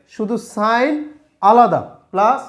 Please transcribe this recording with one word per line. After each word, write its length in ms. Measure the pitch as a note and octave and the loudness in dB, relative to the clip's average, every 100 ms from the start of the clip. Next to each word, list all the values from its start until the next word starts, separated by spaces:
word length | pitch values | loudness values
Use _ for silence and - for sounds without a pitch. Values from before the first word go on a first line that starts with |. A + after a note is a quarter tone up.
| _ - | _ -10
শুধু 200 | G#3+ A#3 - G#3 | -6 -6 -8 -4
সাইন 380 | G#3+ A#3 C#4 D4+ D4+ - _ - G3 | -2 0 0 -4 -8 -18 _ -2 2
আলাদা, 320 | A#3 A3 D3 G#2 - _ | 4 4 2 -6 -18 _
প্লাস 280 | F#3 A3 C4 | -2 0 -2